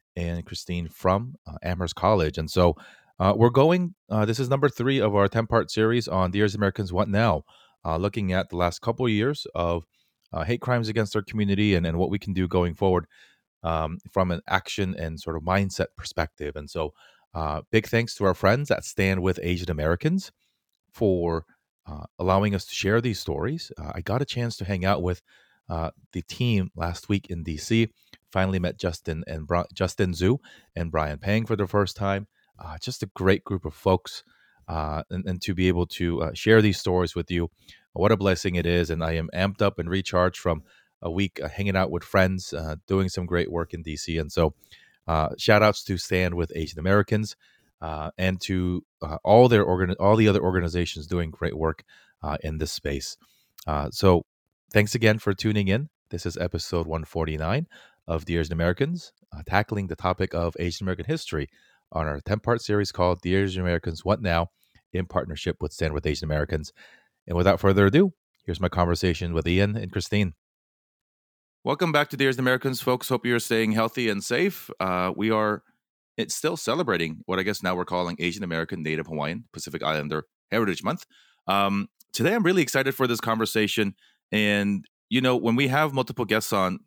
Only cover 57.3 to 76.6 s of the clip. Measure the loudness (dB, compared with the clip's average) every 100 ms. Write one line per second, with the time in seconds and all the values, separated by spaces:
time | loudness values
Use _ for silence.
57.3 | -2 -2 -2 -4 -10 -20 _ -4 -4 -2
58.3 | -2 0 0 0 2 0 -4 -10 _ _
59.3 | -16 -4 -2 0 -4 -6 -4 -2 0 -2
60.3 | -2 -2 -2 -6 -4 -4 -4 -6 -8 -6
61.3 | -6 -6 _ _ _ _ -4 -4 -4 -2
62.3 | -2 0 -2 0 0 0 2 2 2 0
63.3 | 0 0 0 0 0 -2 -4 0 0 2
64.3 | 0 0 _ _ _ _ -6 -2 -2 -4
65.3 | -4 -4 -4 -4 -2 -2 -2 -2 -4 -2
66.3 | -2 0 -2 -6 -16 -20 _ _ _ -4
67.3 | 2 4 4 4 6 6 6 4 0 _
68.3 | _ -10 -4 -2 2 2 2 0 -2 -2
69.3 | -2 0 2 2 -2 -6 -6 -2 0 0
70.3 | -4 _ _ _ _ _ _ _ _ _
71.3 | _ _ _ -4 -2 0 2 0 0 0
72.3 | 2 2 0 0 -4 -2 -2 0 -2 0
73.3 | 0 0 0 2 2 0 0 -2 -2 -2
74.3 | -2 -2 -4 -12 -6 -2 -2 -2 -2 0
75.3 | 0 0 -2 -8 _ _ _ _ -8 -6
76.3 | -4 -4 -4